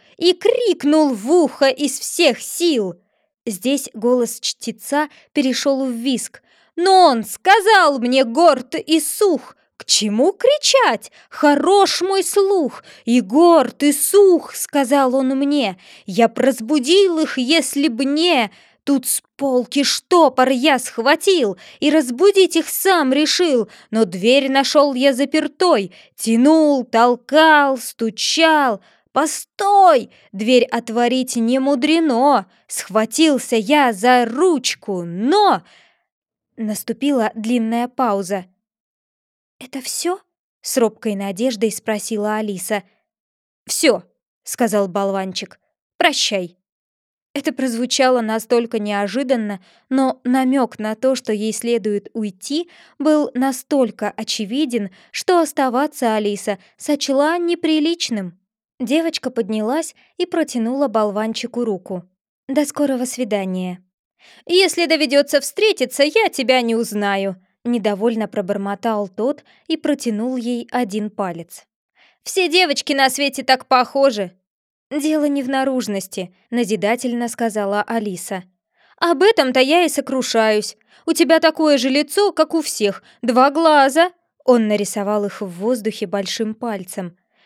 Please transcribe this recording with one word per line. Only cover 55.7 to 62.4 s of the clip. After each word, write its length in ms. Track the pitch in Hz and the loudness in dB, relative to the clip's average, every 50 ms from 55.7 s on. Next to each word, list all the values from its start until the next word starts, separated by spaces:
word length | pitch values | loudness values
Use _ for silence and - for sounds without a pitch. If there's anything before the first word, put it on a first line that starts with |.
| 226 254 294 302 - - 254 226 220 | 0 -2 -2 -2 -4 -4 -2 -2 0
Алиса 440 | 214 214 208 202 202 - 214 196 - _ _ _ | 0 -2 -2 -4 -4 -4 -6 -6 -8 _ _ _
сочла 640 | - - - 294 285 - - 269 269 285 311 339 349 | -12 -6 -4 -4 -2 -2 -2 0 0 2 0 0 -2
неприличным. 1000 | 349 339 349 339 330 311 311 311 294 330 339 339 - - 233 202 190 175 170 _ _ _ _ _ _ _ _ - | -2 -2 -2 -2 0 0 0 2 0 0 -2 -2 -4 -6 -4 -6 -6 -8 -12 _ _ _ _ _ _ _ _ -10
Девочка 500 | 254 202 277 330 330 330 330 - - 254 | -4 -2 0 0 0 -2 -4 -6 -8 -8
поднялась 640 | 254 233 220 185 220 220 208 220 269 320 320 - - _ _ _ _ | -4 -4 -4 -4 -4 -4 -2 -2 -2 -4 -4 -6 -10 _ _ _ _
и 100 | - 359 | -8 -6
протянула 640 | 349 - 330 302 302 - 240 220 233 254 269 285 254 | -4 -2 -2 -2 -2 -2 -4 -4 -2 -2 -2 -2 -2
болванчику 760 | 202 220 214 208 190 208 220 220 226 - - 240 - 240 240 | 0 0 -2 -2 -2 -4 -4 -4 -6 -6 -8 -8 -6 -4 -4
руку. 400 | 226 196 185 185 - 190 180 180 _ _ _ _ _ _ _ | -4 -4 -6 -8 -10 -12 -12 -12 _ _ _ _ _ _ _